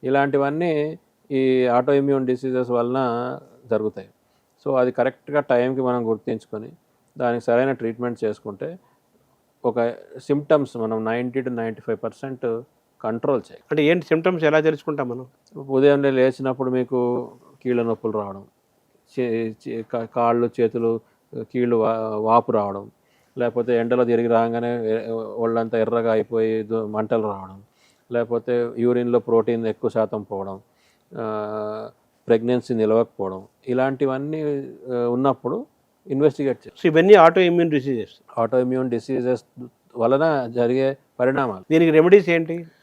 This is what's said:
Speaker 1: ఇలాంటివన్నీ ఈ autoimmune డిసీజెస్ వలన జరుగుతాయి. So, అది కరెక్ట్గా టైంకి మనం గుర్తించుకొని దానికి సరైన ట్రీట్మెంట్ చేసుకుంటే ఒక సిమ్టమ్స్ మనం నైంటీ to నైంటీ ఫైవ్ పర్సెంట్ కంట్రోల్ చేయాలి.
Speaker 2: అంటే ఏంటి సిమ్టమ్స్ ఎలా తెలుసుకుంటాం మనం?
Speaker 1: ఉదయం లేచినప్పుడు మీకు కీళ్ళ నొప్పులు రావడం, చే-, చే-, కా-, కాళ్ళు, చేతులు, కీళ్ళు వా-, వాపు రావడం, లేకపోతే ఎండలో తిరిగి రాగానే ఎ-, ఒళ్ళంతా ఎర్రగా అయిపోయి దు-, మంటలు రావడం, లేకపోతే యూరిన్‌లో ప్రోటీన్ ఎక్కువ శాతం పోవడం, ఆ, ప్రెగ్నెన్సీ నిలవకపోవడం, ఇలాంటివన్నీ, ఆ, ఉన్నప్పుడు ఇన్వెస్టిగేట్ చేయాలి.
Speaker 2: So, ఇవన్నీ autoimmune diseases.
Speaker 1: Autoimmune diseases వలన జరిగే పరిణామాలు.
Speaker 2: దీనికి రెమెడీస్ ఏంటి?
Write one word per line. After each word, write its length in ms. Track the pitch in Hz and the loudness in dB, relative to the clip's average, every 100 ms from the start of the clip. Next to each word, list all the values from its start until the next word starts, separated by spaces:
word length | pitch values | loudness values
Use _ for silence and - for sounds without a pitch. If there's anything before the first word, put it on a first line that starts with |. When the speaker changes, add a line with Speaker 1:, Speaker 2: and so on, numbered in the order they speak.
Speaker 1:
ఇలాంటివన్నీ 920 | 127 139 139 139 139 151 170 151 151 160 _ _ _ | 0 0 2 0 -2 -2 -2 -2 -4 -6 _ _ _
ఈ 360 | 135 131 131 127 120 | 0 2 2 2 2
autoimmune 460 | 127 139 139 139 | 2 2 2 0
డిసీజెస్ 460 | 127 127 135 127 123 | 0 -4 -2 -4 -2
వలన 280 | 120 120 131 131 117 123 127 - - 123 | -2 0 -2 -2 -4 -6 -10 -16 -20 -4
జరుగుతాయి. 380 | 110 107 104 95 _ _ _ _ _ 143 | -2 -2 -6 -18 _ _ _ _ _ -4
So, 80 | |
అది 180 | 135 127 | 0 0
కరెక్ట్గా 480 | 127 127 131 - 147 | 0 -2 -2 -4 -4
టైంకి 400 | 139 123 123 131 | 0 2 2 -2
మనం 280 | 127 123 113 | -2 -2 -2
గుర్తించుకొని 600 | 110 - 113 - 107 113 170 _ _ _ - | -4 -4 -8 -8 -14 -14 -20 _ _ _ -6
దానికి 260 | 123 120 | -4 -2
సరైన 280 | 113 120 131 | 0 2 2
ట్రీట్మెంట్ 520 | 127 113 113 120 117 | -2 -6 -6 -8 -4
చేసుకుంటే 540 | 110 107 110 98 143 180 _ _ _ _ _ _ _ _ | -6 -6 -10 -12 -12 -12 _ _ _ _ _ _ _ _
ఒక 260 | 123 117 117 117 - - | -4 0 -2 -4 -16 -20
సిమ్టమ్స్ 580 | - 143 147 156 131 120 | -2 -2 2 2 2 -4
మనం 280 | 110 110 | -4 -2
నైంటీ 360 | 110 117 123 123 | -2 -2 -2 -4
to 120 | 127 | -4
నైంటీ 280 | 120 113 107 | -4 -6 -8
ఫైవ్ 180 | - 107 | -6 -6
పర్సెంట్ 580 | 117 - 139 131 123 113 127 _ _ _ | -6 -10 -12 -6 -4 -4 -8 _ _ _
కంట్రోల్ 340 | 110 113 143 135 | -6 -4 -2 -2
చేయాలి. 240 | - - _ | -4 -20 _
Speaker 2:
అంటే 140 | 151 | 0
ఏంటి 220 | 147 175 160 | 2 2 0
సిమ్టమ్స్ 380 | 160 170 180 | 0 0 0
ఎలా 160 | 156 156 | 2 2
తెలుసుకుంటాం 480 | 156 151 - 147 131 | 2 -2 -6 -6 -6
మనం? 180 | 120 127 _ _ - | -8 -12 _ _ -18
Speaker 1:
ఉదయం 420 | 139 135 139 143 | -2 4 6 6
లేచినప్పుడు 680 | 139 131 127 127 135 131 127 | 2 4 2 2 -4 -4 -2
మీకు 600 | 127 127 127 123 123 123 - _ _ | -2 -2 0 0 -2 -6 -14 _ _
కీళ్ళ 200 | 127 123 | -2 0
నొప్పులు 300 | 117 113 113 | 0 -2 -4
రావడం, 320 | 107 101 98 101 _ _ _ _ _ _ - | -4 -6 -10 -18 _ _ _ _ _ _ -4
చే-, 340 | 123 113 113 110 - | -2 -2 -4 -8 -10
చే-, 160 | 113 110 | -10 -6
కా-, 140 | 120 113 - | -8 -6 -2
కాళ్ళు, 340 | 117 120 120 - | 2 2 0 0
చేతులు, 400 | 113 123 117 113 _ _ _ - | 0 2 -2 -2 _ _ _ -14
కీళ్ళు 380 | 113 127 123 117 | -8 -2 0 2
వా-, 220 | 110 113 | 2 0
వాపు 540 | 110 107 110 117 113 | -4 -4 4 4 4
రావడం, 380 | 113 101 98 101 _ _ _ _ - | 0 -2 -6 -12 _ _ _ _ -4
లేకపోతే 380 | 120 113 117 120 | -4 -2 0 0
ఎండలో 280 | 117 123 | 2 2
తిరిగి 240 | 120 117 117 | 2 2 4
రాగానే 680 | 113 117 117 120 120 113 | 2 2 -2 -4 -4 -2
ఎ-, 160 | 110 110 | -2 -4
ఒళ్ళంతా 680 | 113 107 104 113 117 113 117 | -8 -8 -4 -2 0 0 0
ఎర్రగా 340 | 110 117 117 | 0 0 2
అయిపోయి 500 | 110 104 117 110 110 | 0 0 0 0 -2
దు-, 240 | 107 113 107 | -2 -4 -4
మంటలు 360 | 107 110 120 | -4 -2 -2
రావడం, 400 | 107 98 95 95 104 _ _ _ _ | -2 -6 -12 -18 -20 _ _ _ _
లేకపోతే 580 | 120 113 117 113 120 120 120 | -4 -2 -4 -2 -2 -2 0
యూరిన్‌లో 400 | 120 123 120 120 | 0 2 2 0
ప్రోటీన్ 480 | - 113 110 117 113 | 2 0 2 -2 -2
ఎక్కువ 240 | 107 120 | -4 -4
శాతం 320 | 113 107 110 | -2 -2 -4
పోవడం, 380 | 98 98 98 98 _ _ _ _ _ - | -8 -10 -8 -12 _ _ _ _ _ -10
ఆ, 720 | 113 107 104 107 107 107 110 _ _ _ - | -8 -6 -6 -6 -8 -8 -12 _ _ _ 0
ప్రెగ్నెన్సీ 480 | 113 117 123 - | 0 2 -2 -2
నిలవకపోవడం, 680 | 120 110 110 113 _ 95 95 98 _ - | 0 2 2 0 _ -6 -6 -14 _ -6
ఇలాంటివన్నీ, 760 | 123 131 135 139 131 143 156 151 143 135 120 127 | -2 -2 0 -2 -2 -6 -6 -4 -6 -8 -14 -8
ఆ, 160 | 123 120 | -2 0
ఉన్నప్పుడు 580 | 120 135 127 120 175 277 _ _ _ - | 2 0 0 -4 -6 -8 _ _ _ -8
ఇన్వెస్టిగేట్ 520 | 135 147 139 139 123 - | 0 0 2 -4 -4 -8
చేయాలి. 140 | - | -2
Speaker 2:
So, 140 | 180 | 2
ఇవన్నీ 200 | 156 180 | 4 8
autoimmune 640 | 208 165 175 180 175 170 147 | 10 10 8 2 4 2 0
diseases. 680 | 131 123 101 - _ - | -2 -4 -6 -12 _ -2
Speaker 1:
Autoimmune 540 | 113 127 127 127 131 117 | 0 2 0 0 -2 -4
diseases 680 | 107 131 123 123 _ - 123 _ _ 123 | -2 -4 0 -2 _ -18 -18 _ _ -2
వలన 560 | 117 135 160 147 120 | 2 2 2 0 -2
జరిగే 440 | 120 120 127 135 135 _ _ | -2 0 2 0 -2 _ _
పరిణామాలు. 440 | 123 139 131 95 92 | 0 0 -2 -4 0
Speaker 2:
దీనికి 200 | 160 170 | 2 6
రెమెడీస్ 380 | 156 170 202 180 | 6 8 6 6
ఏంటి? 380 | 170 165 170 165 _ | 0 0 -8 -10 _